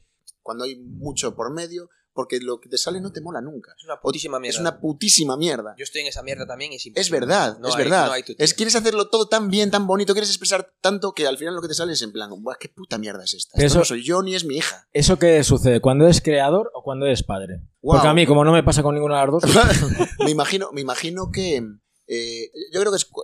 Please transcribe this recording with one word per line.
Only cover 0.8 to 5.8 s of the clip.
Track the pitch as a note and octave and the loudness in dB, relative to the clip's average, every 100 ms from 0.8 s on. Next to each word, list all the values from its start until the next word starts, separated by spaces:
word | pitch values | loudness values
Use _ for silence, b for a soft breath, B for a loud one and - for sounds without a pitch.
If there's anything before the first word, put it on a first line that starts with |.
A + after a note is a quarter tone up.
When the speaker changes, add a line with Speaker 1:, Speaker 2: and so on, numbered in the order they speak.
| B2 - D3 - B2 A2+ | -16 -14 -10 -6 -6 -6
Speaker 1:
por | A#2 | -8
medio, | D#3+ E3+ F3 F3 _ _ | -8 -10 -12 -16 _ _
porque | - B2 B2+ | -8 -6 -6
lo | B2 A#2+ | -6 -8
que | B2 | -8
te | B2 | -6
sale | E3 F#3 | -6 -6
no | F#3+ | -10
te | E3 | -12
mola | E3 D3 | -12 -12
nunca. | C#3 C#3 - _ | -12 -16 -20 _
Speaker 2:
Es | |
una | D#3 C#3+ | -16 -8
putísima | C#3+ D3+ D#3 C3 | -6 -6 -8 -8
mierda. | B2 D#3+ | -6 -4
Speaker 1:
Es | |
una | E3+ E3 | -4 -4
putísima | D#3 C#3+ G#3+ - D3 C3+ | -6 -2 2 2 2 -2
mierda. | E3 B2 G#2+ | -2 -4 -8
Speaker 2:
Yo | G#2 | -14